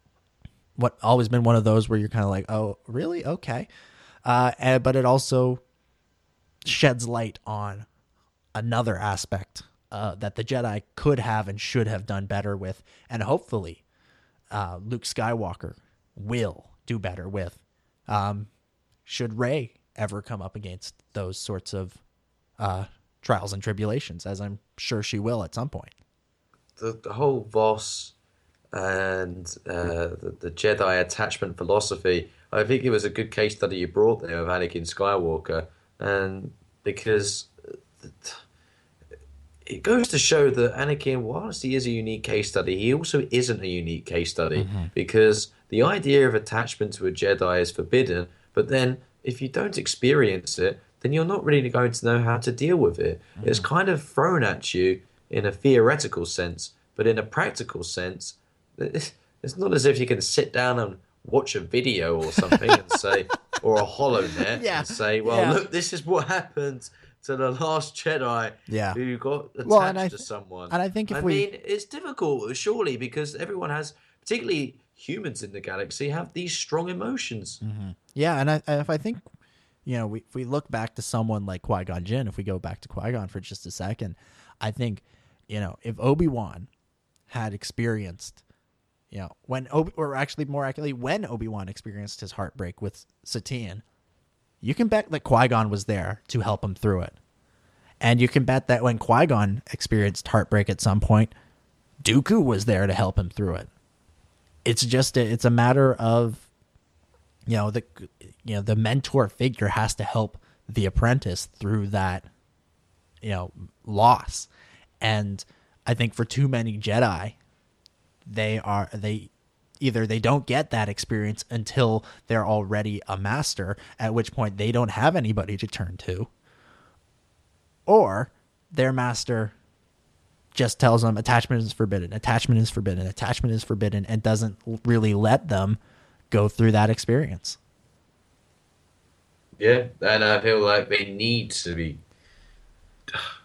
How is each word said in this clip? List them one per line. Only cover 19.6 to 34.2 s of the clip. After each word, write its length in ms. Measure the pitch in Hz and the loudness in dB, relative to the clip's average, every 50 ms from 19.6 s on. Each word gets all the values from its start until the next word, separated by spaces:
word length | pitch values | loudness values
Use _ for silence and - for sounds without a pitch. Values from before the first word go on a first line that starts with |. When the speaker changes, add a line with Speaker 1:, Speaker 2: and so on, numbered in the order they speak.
| 123 113 _ _ _ _ _ | -4 -6 _ _ _ _ _
Speaker 1:
ever 260 | - 110 101 98 104 | -6 -6 -6 -6 -8
come 200 | 98 - 120 98 | -10 -10 -10 -10
up 140 | 95 95 - | -10 -12 -12
against 380 | 107 104 95 90 92 - - - _ _ _ - | -12 -12 -12 -12 -14 -14 -18 -20 _ _ _ -8
those 260 | 107 98 92 95 - | -8 -6 -6 -8 -8
sorts 340 | - - 104 92 - - - | -8 -8 -8 -8 -8 -8 -8
of, 240 | 95 92 90 - - _ _ _ _ _ _ _ _ _ _ _ - | -8 -8 -10 -12 -18 _ _ _ _ _ _ _ _ _ _ _ -6
uh, 260 | 113 98 92 92 98 - - _ _ _ _ _ | -4 -4 -4 -4 -6 -10 -14 _ _ _ _ _
trials 320 | - - 120 95 - 98 98 | -2 0 0 0 -2 -6 -8
and 100 | 98 101 | -8 -6
tribulations, 600 | 110 104 95 107 104 107 143 - - 85 87 - | -6 -4 -4 -2 -4 -4 -4 -6 -8 -12 -12 -10
as 160 | 95 101 95 | -10 -10 -8
I'm 180 | 101 101 104 107 _ _ _ - | -8 -10 -10 -12 _ _ _ -12
sure 240 | - - 127 107 | -6 -4 -4 -4
she 180 | 104 - - 104 | -4 -4 -4 -4
will 240 | 101 113 120 113 90 | -2 -2 -2 -4 -6
at 120 | 82 - | -6 -8
some 140 | 113 123 151 | -8 -8 -8
point. 260 | - 117 - - - _ _ _ _ _ _ _ _ _ _ _ _ _ _ _ _ | -8 -12 -14 -16 -20 _ _ _ _ _ _ _ _ _ _ _ _ _ _ _ _
Speaker 2:
The, 240 | - 110 113 113 113 | -10 -8 -8 -8 -8
the 120 | - - 104 | -10 -8 -4
whole 340 | 117 147 143 135 120 104 107 | 0 2 2 2 0 -2 -2
Voss 640 | - 110 107 110 107 107 - - - - - - _ _ _ _ _ _ _ _ _ _ _ _ - | 2 4 4 4 4 2 -2 -8 -10 -10 -12 -14 _ _ _ _ _ _ _ _ _ _ _ _ -8
and, 760 | 95 92 95 95 95 95 95 95 92 92 87 87 95 90 87 - - - 90 | -4 -2 -2 0 0 0 0 -2 -2 -4 -4 -6 -10 -12 -14 -14 -14 -10 -8
uh, 480 | 90 87 87 87 85 85 82 85 87 90 | -6 -4 -2 -2 -2 -2 -4 -4 -6 -8
the, 160 | - 90 - - | -10 -10 -10 -8
the 120 | - 87 | -10 -10
Jedi 500 | 82 - - 107 107 101 101 95 92 90 | -6 0 2 2 2 4 4 2 4 2
attachment 560 | 90 - - - 107 98 - - 101 92 85 - | 2 0 -2 -4 -4 -4 -4 -4 -6 -6 -6 -6
philosophy, 720 | 87 85 98 104 101 - 98 - - 92 90 87 82 - _ _ _ - | 0 2 2 2 2 0 -2 -2 0 2 2 2 0 -4 _ _ _ -4
I 120 | - 104 107 | 0 0 2
think 200 | 107 135 127 127 | 2 2 2 2
it 80 | 127 | 2
was 120 | 113 104 98 | 2 2 0
a 40 | 104 | 0
good 220 | - - 110 110 | -2 -4 -6 -4
case 240 | - - 107 107 104 | 0 0 0 0 0
study 220 | - - 90 95 90 | 0 -2 -2 -2 -2
you 100 | 90 87 | -4 -2
brought 340 | 87 101 107 113 117 110 | 2 4 4 4 4 2